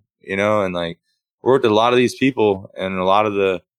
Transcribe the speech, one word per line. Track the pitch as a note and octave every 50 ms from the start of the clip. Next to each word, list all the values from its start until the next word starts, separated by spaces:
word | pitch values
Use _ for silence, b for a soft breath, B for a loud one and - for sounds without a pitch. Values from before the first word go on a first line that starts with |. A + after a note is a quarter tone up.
| _ _ _ _
you | - - F#2+
know, | F#2+ G2+ G#2+ G#2+ G#2+
and, | G2 F#2 F2+
like, | F2 F2 E2+ E2+ _ _ _ _ _ _ _ _ _
worked | - A#2 C3 C3+ B2+
with | A2+
a | G#2
lot | G#2+ A2+ B2
of | B2 B2+
these | B2+ A2+ -
people, | - C3 C3+ C3 A#2 A2 G#2 G2 F#2+ G2 - -
and | - F#2 F#2+ F#2+ F#2
a | F#2
lot | F#2+ F#2+ G#2 G#2+
of | G#2+ G2+
the, | G2+ G2 F#2+ F#2 E2+ - _ _